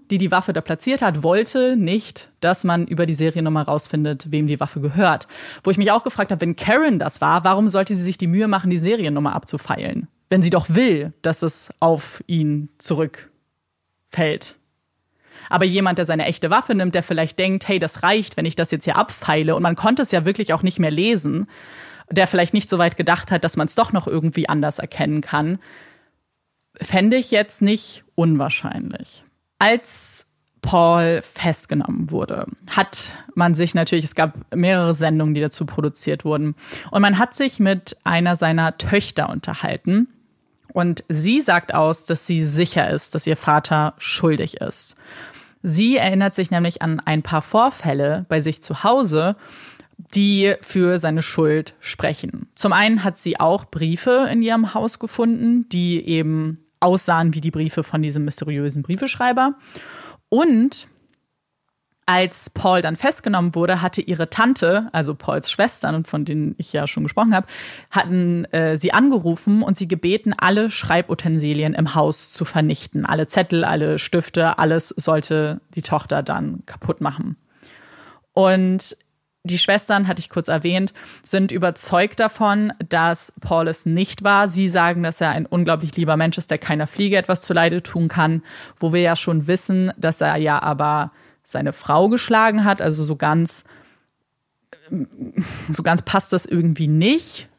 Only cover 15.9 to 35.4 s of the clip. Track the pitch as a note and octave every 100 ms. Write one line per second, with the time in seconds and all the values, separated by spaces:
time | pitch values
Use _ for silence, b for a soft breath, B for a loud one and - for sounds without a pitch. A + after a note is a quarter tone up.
15.9 | F3 E3+ D#3 E3 - E3 G#3+ - G3+ F3+
16.9 | F3 - E3 D#3+ - F#3+ F#3+ - F#3+ E3
17.9 | - F3+ A3 G3 - D#3+ E3 E3 D#3+ -
18.9 | D#3+ E3 - - D#3 D#3 D#3+ E3+ E3+ A3
19.9 | C4 C4 F3+ E3 G3+ G#3 C#3+ F3+ - D#3
20.9 | D3+ G#3+ G#3+ D3 D3 G3+ B B B B
21.9 | B B F3 F3+ F#3 F3 G#3 - F3+ E3+
22.9 | - E3+ F3 - F3 E3 - D#3 - A#3
23.9 | G3 - D#3+ D#3+ E3 D3+ D#3 D3+ - D#3+
24.9 | - D3+ D3+ - D3 D#3 F#3+ B B B
25.9 | B B B _ _ _ _ _ - -
26.9 | F#3+ G#3 B3+ B3 G#3 G#3 - G3+ A3 -
27.9 | - _ - E3+ D3 C3+ - - - -
28.9 | - - - _ _ _ _ G3+ A#3 -
29.9 | - - - - _ _ _ - F3+ E3+
30.9 | E3+ E3 E3 - - E3+ D3+ - D3 -
31.9 | - D#3 D#3+ - - - - F#3 - F#3+
32.9 | - - B - F3 F3 D#3+ E3+ F3+ E3
33.9 | E3+ D3+ - E3 - - F3+ F3 F#3 E3+
34.9 | D#3 D#3+ D#3 D#3 D3